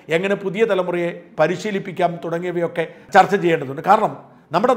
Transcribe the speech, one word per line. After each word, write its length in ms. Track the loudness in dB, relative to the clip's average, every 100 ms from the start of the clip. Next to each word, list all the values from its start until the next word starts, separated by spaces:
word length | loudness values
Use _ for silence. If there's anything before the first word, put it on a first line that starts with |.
| -4 -2
എങ്ങനെ 200 | 0 -2
പുതിയ 200 | -4 -2 0
തലമുറയെ 400 | 0 -2 -2 -4 -6 -8 0
പരിശീലിപ്പിക്കാം 720 | 0 0 -4 -6 -6 -2 -2 -2
തുടങ്ങിയവയൊക്കെ 600 | -6 -4 -4 -4 -2 -2 -6 -8 2 4
ചർച്ച 180 | 6 4
ചെയ്യേണ്ടതുണ്ട്. 420 | 2 2 0 -2 2
കാരണം 240 | 4 2 -4 -16 -20 _
നമ്മുടെ 200 | 0 2